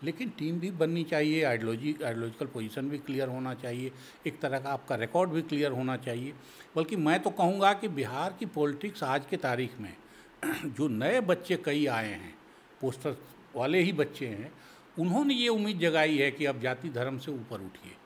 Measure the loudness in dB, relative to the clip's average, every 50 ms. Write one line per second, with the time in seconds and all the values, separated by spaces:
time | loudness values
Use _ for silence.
0 | -6 -6 -6 -4 -6 -8 -6 -4 -4 -2 -2 -2 -2 -4 2 2 2 2 4 0
1 | 0 0 2 2 4 4 4 4 4 4 2 2 2 0 -2 0 0 -2 -2 -2
2 | -2 -2 -2 -2 -4 -4 -4 -6 -6 -6 -4 -6 -6 -4 -4 -4 -4 -4 -4 -6
3 | -4 -4 -2 -2 0 -2 -2 -4 -4 -6 -6 -6 -6 -6 -6 -4 -6 -6 -8 -10
4 | -18 -20 -20 -8 -8 -6 -6 -2 -2 -2 0 0 -2 -2 -4 -4 -2 -2 -2 -2
5 | -2 0 2 2 2 2 2 -2 -2 -2 0 0 2 2 2 0 0 -2 -2 -2
6 | -4 -4 -4 -4 -4 -6 -10 -12 -18 -20 -20 -20 -20 -4 -2 -2 0 0 0 2
7 | 4 6 4 6 4 0 2 4 4 4 4 6 6 6 6 4 0 -4 -2 -2
8 | -2 -2 -2 -2 -2 -4 -4 -6 -8 -6 0 0 0 0 0 -2 -6 -8 -6 -4
9 | -2 0 0 0 0 -2 -4 -2 0 0 0 0 -2 -4 -6 -10 -12 -12 -12 -16
10 | -20 -20 -20 -20 -20 -20 -14 -6 -4 -4 -4 -4 -4 -6 -2 0 0 0 2 2
11 | 2 2 2 2 4 2 2 0 2 -2 -2 0 0 0 0 2 2 2 2 0
12 | 0 -2 -6 -8 -10 -12 -16 -18 -20 -20 -20 -20 -20 -20 -12 -4 -4 -4 -4 -2
13 | -4 -6 -6 -6 -10 -18 -20 -20 -20 -12 -4 -2 0 4 4 4 4 4 4 2
14 | 0 0 0 -6 -6 -6 -6 -6 -8 -12 -14 -18 -20 -20 -20 -20 -20 -12 -4 -2
15 | 0 2 4 4 4 4 4 4 4 4 4 2 2 0 0 2 2 4 6 6
16 | 6 6 6 4 4 2 2 2 0 0 0 0 0 -2 -2 -2 -4 -6 -2 -2
17 | -2 -2 -2 -6 -6 -6 -8 -8 -8 -8 -10 -10 -10 -12 -14 -16 -18 -18 -20 -20
18 | -20